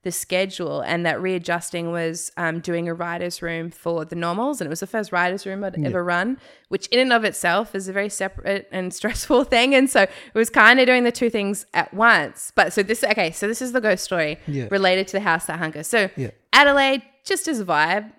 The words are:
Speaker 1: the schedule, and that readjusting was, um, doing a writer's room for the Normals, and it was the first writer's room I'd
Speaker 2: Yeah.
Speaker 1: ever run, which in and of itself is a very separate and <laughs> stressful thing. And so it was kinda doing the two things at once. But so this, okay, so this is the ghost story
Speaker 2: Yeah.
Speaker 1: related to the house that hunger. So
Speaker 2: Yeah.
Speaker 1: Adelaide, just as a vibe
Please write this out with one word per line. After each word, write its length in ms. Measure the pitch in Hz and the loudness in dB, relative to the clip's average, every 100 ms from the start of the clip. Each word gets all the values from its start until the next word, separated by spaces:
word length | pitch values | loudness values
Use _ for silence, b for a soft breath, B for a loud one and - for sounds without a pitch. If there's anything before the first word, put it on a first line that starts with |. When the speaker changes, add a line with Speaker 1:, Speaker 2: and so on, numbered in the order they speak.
Speaker 1:
the 100 | 185 | -6
schedule, 680 | 170 - 185 190 - 165 147 | -8 -2 -2 -2 -4 -6 -4
and 240 | - 175 170 | -2 0 0
that 120 | 127 | -2
readjusting 680 | 185 185 170 175 - 175 170 | -2 -4 -2 -4 -4 -6 -4
was, 400 | 170 165 165 - - | -4 -4 -6 -10 -4
um, 240 | 170 165 | -4 -4
doing 280 | 165 170 170 | -4 -4 -4
a 20 | |
writer's 460 | 165 175 175 180 - | -4 -6 -4 -6 -6
room 300 | 170 165 165 | -8 -6 -8
for 340 | - 170 170 | -8 -6 -4
the 100 | 156 | -6
Normals, 460 | 170 170 185 262 285 | -6 -4 -2 -4 -4
and 60 | 151 | -6
it 20 | |
was 120 | 165 | -8
the 60 | 190 | -6
first 240 | 226 202 | -6 -4
writer's 340 | 180 180 196 196 | -2 0 -2 -8
room 180 | 190 | -8
I'd 140 | 196 175 | -6 -4
Speaker 2:
Yeah. 100 | 143 | -2
Speaker 1:
ever 160 | 185 | -2
run, 320 | 175 175 208 262 b b b | -2 -2 -2 -4 b b b
which 180 | 202 - | -6 0
in 120 | 240 | 2
and 100 | 262 | 4
of 140 | 233 | 2
itself 500 | 214 - 180 180 220 | 2 -2 0 0 0
is 140 | 196 190 | -8 -6
a 40 | |
very 180 | 190 202 | -4 -4
separate 580 | - 190 - - 196 - | -4 -6 -6 -4 -4 -6
and 220 | 190 185 | -8 -8
<laughs> 60 | - | -4
stressful 440 | 165 - - 247 | -6 -4 2 2
thing. 300 | 285 240 254 | 4 4 6
And 140 | 269 269 | 4 4
so 140 | 240 | 4
it 320 | 190 - - | 2 0 -6
was 160 | 220 226 | -2 2
kinda 340 | 277 220 254 | 6 8 8
doing 200 | 254 254 | 6 4
the 60 | 240 | 2
two 180 | 240 240 | 0 -2
things 340 | 220 196 202 - | 0 -4 -6 -4
at 220 | - - | -4 -2
once. 580 | 185 226 202 143 - - | 2 4 4 2 -8 -4
But 200 | - 190 | 2 2
so 80 | 214 | 2
this, 200 | 196 - | -2 0
okay, 280 | 233 214 170 | 0 2 0
so 180 | - 208 | -2 -4
this 140 | 226 | -4
is 100 | 254 | -4
the 80 | 247 | -2
ghost 240 | 214 185 | 0 0
story 340 | - 180 151 151 - | -2 -2 -2 -4 -6
Speaker 2:
Yeah. 200 | 139 113 | -6 -2
Speaker 1:
related 360 | 196 190 185 202 | 0 2 2 0
to 40 | |
the 60 | 196 | -2
house 260 | 202 165 - | 0 -2 -2
that 120 | 160 | -6
hunger. 240 | 160 151 | -8 -8
So 280 | 160 233 190 - | -2 0 0 -4
Speaker 2:
Yeah. 160 | 117 _ _ | -10 _ _
Speaker 1:
Adelaide, 480 | 247 285 277 269 269 - _ | 6 8 6 2 0 -6 _
just 240 | - 381 - | -6 -4 -2
as 100 | 262 | -4
a 40 | |
vibe 480 | 185 151 160 196 214 | 0 0 2 0 -4